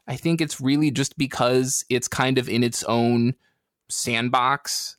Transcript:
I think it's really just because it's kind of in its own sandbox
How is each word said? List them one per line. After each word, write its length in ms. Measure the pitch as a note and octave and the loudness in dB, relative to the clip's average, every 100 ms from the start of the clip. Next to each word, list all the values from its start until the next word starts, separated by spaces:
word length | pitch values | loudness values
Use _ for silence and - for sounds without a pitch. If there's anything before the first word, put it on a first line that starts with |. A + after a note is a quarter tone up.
| - | -12
I 80 | C3 | -4
think 220 | E3 E3 | -2 0
it's 220 | D3+ - | -2 -2
really 300 | C3 C#3+ D3+ | 0 2 2
just 260 | C3 C3+ - | 0 -4 -2
because 680 | C3+ - B2 B2+ B2+ - - | -4 0 2 4 2 -2 -2
it's 180 | B2 - | -2 -2
kind 300 | - C3 C3 | 0 2 2
of 100 | B2 | 0
in 140 | A2+ | 0
its 200 | A#2+ - | 0 -2
own 500 | - A#2 A#2+ A#2+ A#2+ - _ _ _ _ _ | -2 2 2 2 2 -2 _ _ _ _ _
sandbox 1080 | - - A2+ B2 B2+ B2 C#3 - - - | -8 -4 -2 0 0 2 0 -4 -8 -8